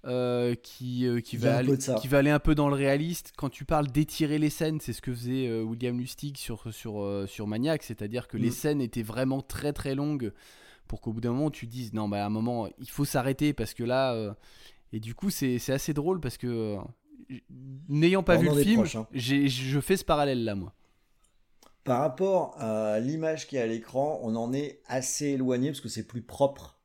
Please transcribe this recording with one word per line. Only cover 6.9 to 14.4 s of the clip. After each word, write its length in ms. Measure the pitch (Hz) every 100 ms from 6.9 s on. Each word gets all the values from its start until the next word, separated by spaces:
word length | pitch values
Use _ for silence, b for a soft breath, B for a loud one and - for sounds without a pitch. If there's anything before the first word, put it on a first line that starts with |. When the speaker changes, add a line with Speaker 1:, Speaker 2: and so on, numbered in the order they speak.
| 104
Speaker 1:
euh, 240 | 101 101 98
sur 200 | - 104
Maniac, 360 | 107 143 156
c'est-à-dire 460 | - 110 104 120 -
que 80 | 117
les 120 | 117
Speaker 2:
Mm. 20 |
Speaker 1:
scènes 300 | 123 151 147
étaient 220 | 120 120
vraiment 380 | 110 113 131 135
très, 320 | - - 143
très 200 | 147 139
longues 360 | 135 147 147 113 - B B B B -
pour 140 | 127
qu'au 100 | 120
bout 80 | 110
d'un 120 | 120
moment, 180 | 123 151
tu 160 | 147 117
dises, « 240 | 123 113
Non, 140 | 110 104
bah, 160 | 101
à 40 | 104
un 20 |
moment, 400 | 107 117 120 104 -
il 100 | 127
faut 140 | -
s'arrêter 480 | 143 143 127 131 147
parce 220 | 139 107
que 100 | -
là, 300 | 117 127 135
euh, », 200 | 117 104 104